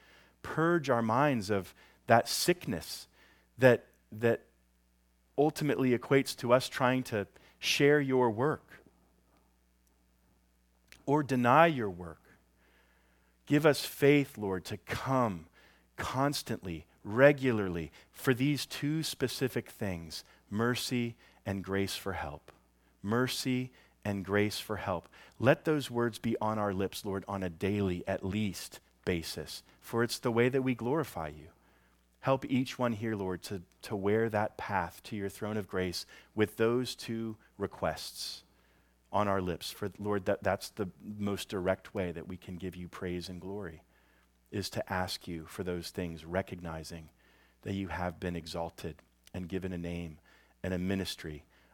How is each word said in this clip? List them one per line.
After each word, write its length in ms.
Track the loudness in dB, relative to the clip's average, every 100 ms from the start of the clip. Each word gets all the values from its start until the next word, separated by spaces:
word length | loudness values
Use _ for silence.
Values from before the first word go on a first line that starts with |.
| -20 -20 -20 _
Purge 480 | -8 0 2 2 2
our 120 | 2
minds 480 | 4 4 4 2 0
of 240 | 0 -2 -14 -20 _ 4
that 200 | 6 6
sickness 800 | 0 2 0 0 -6 -6 -14 -16 _ -20 _ _ 6
that, 280 | 8 8 2 _ -16
that 300 | 0 2 2 -4 _ _ _ _ _ _ _ _ 2
ultimately 600 | 2 2 0 2 4 2
equates 380 | 4 2 2 -2
to 160 | 4
us 160 | 4 4
trying 340 | 0 2 2
to 240 | 0 -4 -4 -10 -20 -8
share 420 | -2 4 6 6
your 300 | 4 4 4
work 520 | 4 0 -2 -8 -20 -20 _ _ _ _ _ _ _ _ _ _ _ _ _ _ _ _ _ _ _ _ -10 2
or 160 | 2
deny 420 | 4 4 8 8 8
your 240 | 4 -4
work. 320 | -6 -12 -14 _ -20 _ _ _ _ _ _ _ _ _ _ 0
Give 200 | 4 6
us 180 | 4
faith, 540 | 0 4 6 6 4 -2
Lord, 260 | -4 -4 -4
to 100 | -10
come 720 | -6 -6 0 0 0 -2 -10 _ -20 _ _ -10
constantly, 880 | -6 0 0 -2 -6 -8 -6 -10 -12 _
regularly 880 | -4 8 8 8 2 2 0 -2 -6 -12 -20
for 200 | -6 0
these 320 | 2 2 0
two 380 | -4 -6 -2 -2
specific 680 | -4 -4 -4 -2 -4 -4 -8
things, 540 | -6 -6 -6 -8 -14 -16 -20 -8
mercy 680 | -2 0 0 -2 -2 -4 -8 -20 _ -6
and 180 | -6
grace 320 | -2 0 0 -4
for 160 | -6
help. 400 | -6 -8 -10 -16 -20 _ _ _ _
Mercy 680 | -2 2 2 -2 -2 -2 -4 -12 -20 _
and 200 | -6 -4
grace 340 | 0 2 2 0
for 180 | -8 -6
help. 320 | -4 -6 -6 -20 -20 0
Let 260 | 2 4
those 260 | 2 0 0
words 280 | 0 -2 -2
be 180 | -4 -2
on 180 | -2 0
our 140 | 0
lips, 320 | 0 -2 -4
Lord, 200 | -6 -6 -4
on 160 | -4
a 80 | -4
daily, 540 | -2 -2 2 0 0 -2
at 180 | -4
least, 560 | -2 -2 -2 -4 -12 -16 _ _
basis, 580 | -2 -2 -2 -10 -10 -12 -18 -20
for 220 | -6 -2
it's 160 | 0 0
the 120 | 0
way 180 | 4 4
that 140 | 2
we 120 | 0
glorify 540 | -2 -2 -2 -4 -6 -8
you. 200 | -10 -18 _ _ _ _ _ _ _
Help 240 | -2 -2
each 340 | 0 -2 -2 -2
one 140 | -2
here, 240 | -2 -4 -2
Lord, 260 | -2 -4
to, 180 | -6 -10 -12 _
to 140 | -8 -2
wear 320 | 2 2 2
that 300 | 0 -2 -4
path 440 | -4 -2 -2 -6
to 120 | -10 -6
your 140 | -6
throne 260 | -6 -6 -4
of 100 | -4
grace 380 | -2 -2 -4 -10 -18 -6
with 220 | 0 0 4
those 380 | 2 2 -2
two 420 | -6 -6 -6 -6 -8 _ -6
requests 840 | -6 -2 -2 -2 -8 -10 -12 -12 -18 _ _ _ _ _ -4
on 140 | 0 2
our 140 | 0
lips. 300 | -2 -4 -8
For, 200 | -8 -10 -6
Lord, 280 | -4 -2 0
that, 160 | 0
that's 260 | 0 -2 -4
the 200 | -8 -8 -8 -14 -6
most 300 | -4 -4 -4
direct 460 | -4 -2 -2 -4
way 180 | -6 -6
that 160 | -6 -10
we 80 | -12
can 200 | -12 -10
give 200 | -8 -8
you 120 | -12
praise 400 | -8 -6 -6 -8
and 120 | -12
glory, 420 | -10 -8 -10 -12 _ _ _ _ _ _ _
is 180 | -6 -4
to 220 | -6 -4
ask 340 | -2 -2 -6 -8
you 200 | -10 -10
for 160 | -8
those 260 | -6 -4 -6
things, 340 | -6 -6 -8
recognizing 840 | -4 -4 -4 -8 -10 -10 -10 -14 -16 _ _ _ _ _
that 120 | -6
you 140 | -4 -4
have 320 | -4 -4 -4
been 160 | -6 -6
exalted 600 | -6 -6 -6 -8 -12 -12 -20 _ -12
and 160 | -10 -6
given 240 | -4 -4
a 60 | -6
name 400 | -6 -6 -8 -12 _ -20 _ _
and 120 | -4
a 40 | -2
ministry 680 | 0 0 -2 -6 -10 -12 -16 _ _